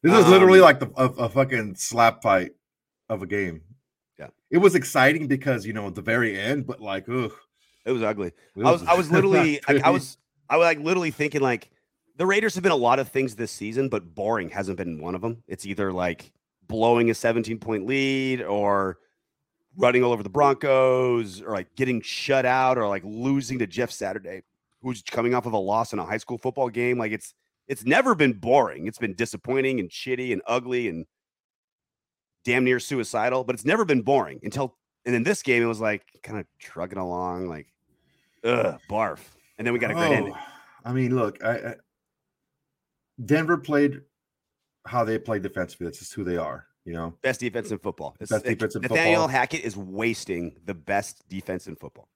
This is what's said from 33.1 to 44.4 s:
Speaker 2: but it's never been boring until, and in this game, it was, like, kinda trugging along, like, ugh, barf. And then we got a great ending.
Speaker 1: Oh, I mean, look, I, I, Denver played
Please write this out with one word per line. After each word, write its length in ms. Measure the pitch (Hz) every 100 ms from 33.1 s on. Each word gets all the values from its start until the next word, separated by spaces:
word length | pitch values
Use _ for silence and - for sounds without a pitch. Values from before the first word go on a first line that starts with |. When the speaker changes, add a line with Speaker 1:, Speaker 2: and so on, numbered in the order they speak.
| 117 117 131
Speaker 2:
but 100 | 120
it's 120 | 120 120
never 180 | 214
been 160 | 196 131
boring 400 | 110 139 85 64
until, 360 | 104 135 135 _ _ _
and 100 | 123
in 80 | 120
this 200 | 127 202
game, 200 | - 120
it 40 | 117
was, 120 | 107
like, 240 | 110 104 _ _
kinda 240 | - 107 85 _
trugging 400 | - 82 90 98
along, 500 | 92 87 90 90 92
like, 180 | 78 71 _ _ _ _ _ _ _
ugh, 360 | 92 120 101 78 _
barf. 300 | 104 107 71 - _ _ -
And 80 | 113
then 80 |
we 40 | 120
got 120 | 113
a 40 |
great 180 | 135 165
ending. 200 | 127 -
Speaker 1:
Oh, 60 | - - - _ _ 117
I 80 |
mean, 200 | 127 127
look, 300 | 127 107 -
I, 60 | 110
I, 240 | 120 - - _ _ _ _ _ _ _ _ _ _ _ _ _ -
Denver 360 | 117 151 160 165
played 420 | 135 147 143 135 _ _ _ _